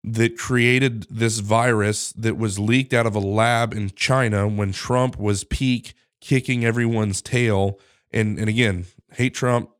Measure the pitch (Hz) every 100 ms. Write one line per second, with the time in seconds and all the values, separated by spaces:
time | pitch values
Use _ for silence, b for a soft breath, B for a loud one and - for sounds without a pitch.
0 | 107 110 117 113 - 127 120 127 131 113
1 | - 110 113 107 101 113 123 110 104 107
2 | - - 113 98 113 98 107 127 131 120
3 | 113 104 98 107 117 117 117 107 101 -
4 | - 131 120 104 104 104 98 95 - 123
5 | 127 - 104 101 - - 131 123 - -
6 | _ _ - 135 127 123 117 117 117 113
7 | 107 95 - 123 120 98 98 101 b b
8 | b 113 107 90 107 110 113 90 87 _
9 | _ - 127 - 127 120 -